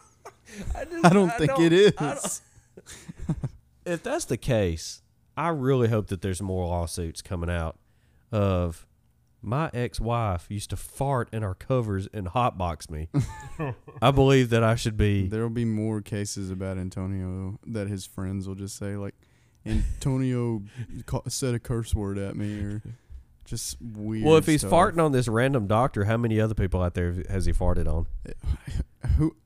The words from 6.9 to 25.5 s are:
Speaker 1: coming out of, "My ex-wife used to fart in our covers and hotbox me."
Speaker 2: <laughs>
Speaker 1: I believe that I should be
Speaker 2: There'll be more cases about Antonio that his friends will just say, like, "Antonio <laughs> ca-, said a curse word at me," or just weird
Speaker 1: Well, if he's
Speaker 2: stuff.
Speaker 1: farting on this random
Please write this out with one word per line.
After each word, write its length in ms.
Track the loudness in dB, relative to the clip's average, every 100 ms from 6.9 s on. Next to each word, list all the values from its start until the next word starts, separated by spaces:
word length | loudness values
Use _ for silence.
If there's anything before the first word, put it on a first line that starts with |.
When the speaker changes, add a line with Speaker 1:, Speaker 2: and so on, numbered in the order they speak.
| -6 -8 -8
Speaker 1:
coming 280 | -8 -6 -2
out 280 | -2 -4 -8 _ _ _ _ -4
of, 560 | 0 2 2 0 -4 -16 _ _ _ _ _
"My 280 | -6 -4 -4
ex-wife 720 | -4 -6 -4 -2 0 0 -2 -6
used 200 | -10 -8
to 60 | -10
fart 520 | -10 -4 -2 -2 -2
in 100 | -4
our 120 | -6 -6
covers 520 | -2 -2 0 -2 -4
and 140 | -8 -4
hotbox 600 | 0 0 0 -4 -4 -8
me." 200 | -10 -4 -2 -2 -6 -14 -8
Speaker 2:
<laughs> 420 | -8 -10 -12 0
Speaker 1:
I 100 | 4
believe 380 | 6 8 6 6
that 120 | 4
I 120 | 4 2
should 220 | 0 2
be 300 | 2 2 0
Speaker 2:
There'll 220 | 0 -2
be 160 | -2 0
more 360 | 0 -2 -4
cases 480 | -4 -6 -6 -6 -6
about 260 | -4 -6 -6
Antonio 800 | -6 -6 -6 -4 -6 -6 -8 -10 -8
that 200 | -6 -4
his 180 | -6 -8
friends 420 | -8 -6 -6 -8
will 80 | -8
just 220 | -10 -8
say, 180 | -8 -8
like, 200 | -10 -12 _ _ _ _ -2
"Antonio 960 | 0 0 -2 0 0 0 0 0 -2 -6 -12
<laughs> 220 | -12 -10 -6
ca-, 160 | -6 -4
said 260 | -4 -2 -2
a 40 |
curse 340 | -2 -4 -2
word 240 | -2 -2 -4
at 180 | -6 -6
me," 240 | -6 -4
or 220 | -6 -8 -10 -18 -18 -20 -20 _ -10
just 320 | -8 -8 -10
weird 440 | -12 -8 -4 2 6
Speaker 1:
Well, 120 | 8
if 80 | 6
he's 140 | 2
Speaker 2:
stuff. 100 | 4
Speaker 1:
farting 320 | 4 4 4
on 80 | 4
this 160 | 4 2
random 400 | 2 4